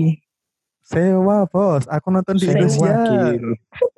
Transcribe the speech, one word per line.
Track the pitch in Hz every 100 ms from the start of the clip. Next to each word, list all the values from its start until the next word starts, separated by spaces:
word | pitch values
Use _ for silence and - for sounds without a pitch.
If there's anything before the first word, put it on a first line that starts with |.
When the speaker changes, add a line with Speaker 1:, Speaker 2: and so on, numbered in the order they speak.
| 160 156 _ _ _ _ _ _
Speaker 1:
Sewa, | - 160 185 185 190 208
Bos. | 185 180 202 143 -
Aku | 151 -
nonton | 190 190 190
di |
Speaker 2:
Sewa. | 185 147
Speaker 1:
Indonesia. | 175 143 190 147 226 123 123
Speaker 3:
Gila. | 120 233 110 _ - 508